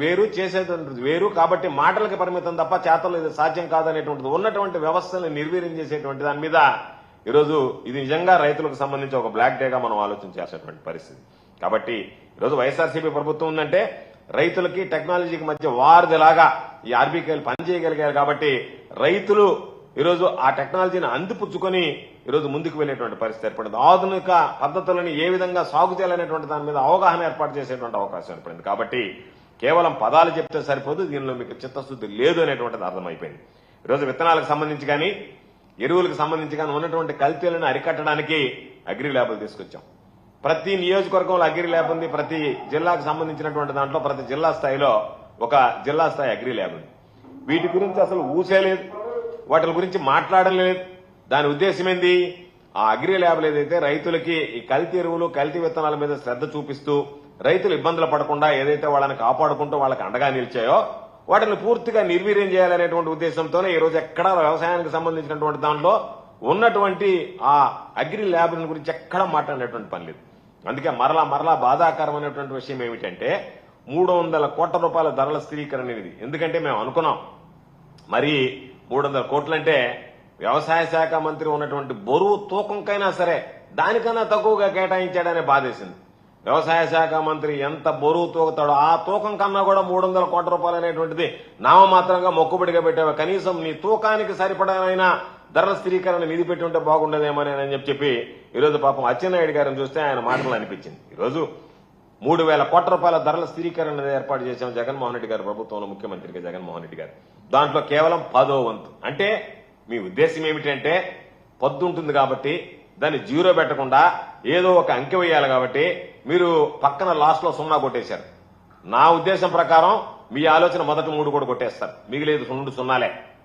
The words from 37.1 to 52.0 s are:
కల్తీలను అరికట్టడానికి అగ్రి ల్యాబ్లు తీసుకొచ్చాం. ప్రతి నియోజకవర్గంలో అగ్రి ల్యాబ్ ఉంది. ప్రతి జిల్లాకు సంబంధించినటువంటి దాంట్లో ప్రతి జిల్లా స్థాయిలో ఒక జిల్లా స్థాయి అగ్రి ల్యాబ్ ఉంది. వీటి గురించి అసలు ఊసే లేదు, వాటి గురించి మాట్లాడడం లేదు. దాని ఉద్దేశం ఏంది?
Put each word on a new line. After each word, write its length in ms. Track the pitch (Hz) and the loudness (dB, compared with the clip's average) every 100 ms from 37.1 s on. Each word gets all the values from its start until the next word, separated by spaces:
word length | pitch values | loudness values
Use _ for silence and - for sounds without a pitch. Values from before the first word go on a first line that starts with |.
| - | 0
కల్తీలను 460 | 139 156 175 170 160 | 0 0 -2 0 -2
అరికట్టడానికి 680 | 160 - 143 151 147 147 156 127 - - - - | -2 -2 -2 -2 -2 -2 -2 -2 -4 -16 -16 -10
అగ్రి 180 | 98 143 131 | -6 -2 0
ల్యాబ్లు 220 | 113 104 | -2 -4
తీసుకొచ్చాం. 380 | 104 - 90 - - - _ _ _ _ | -10 -12 -18 -18 -20 -20 _ _ _ _
ప్రతి 280 | 143 156 196 190 | -2 -2 0 -2
నియోజకవర్గంలో 640 | 175 196 185 190 170 185 151 | 2 0 2 0 2 2 2
అగ్రి 180 | 156 170 | 0 0
ల్యాబ్ 180 | 165 160 165 | 0 0 -2
ఉంది. 120 | 165 151 | -4 -4
ప్రతి 240 | 147 160 147 123 - | -4 -4 -2 -4 -4
జిల్లాకు 300 | 151 170 165 143 | -2 0 0 -2
సంబంధించినటువంటి 640 | 156 160 151 151 147 139 139 | -4 -4 -6 -6 -4 -4 -2
దాంట్లో 200 | 135 156 143 | -2 -2 -2
ప్రతి 180 | 135 120 | -4 -6
జిల్లా 200 | 135 160 151 | -2 0 0
స్థాయిలో 320 | 139 135 139 107 - - - - 117 | -2 2 2 2 0 -8 -20 -8 2
ఒక 60 | 143 123 - 135 | 4 4 2 -2
జిల్లా 200 | 151 156 | 0 0
స్థాయి 200 | - 135 104 | 0 -2 -2
అగ్రి 180 | 123 113 | -4 -4
ల్యాబ్ 160 | 90 82 | -4 -8
ఉంది. 120 | 78 - - - - - - | -16 -20 -20 -20 -20 -14 -2
వీటి 200 | 160 175 180 | -2 0 0
గురించి 240 | 196 202 185 | 0 0 0
అసలు 180 | 180 131 151 | 0 -2 -2
ఊసే 220 | 185 190 190 | 2 2 4
లేదు, 160 | 185 - - 220 - - - - | 0 -6 -12 -10 -8 -8 -12 0
వాటి 260 | 156 165 165 | 2 2 0
గురించి 200 | 185 185 135 | -2 -2 2
మాట్లాడడం 440 | 151 160 185 185 185 | 2 4 4 4 4
లేదు. 180 | 185 185 - - - - - | 2 0 -6 -18 -20 -20 -4
దాని 160 | 135 147 | 0 0
ఉద్దేశం 340 | 147 190 175 180 | 0 0 0 -2
ఏంది? 260 | 180 | 2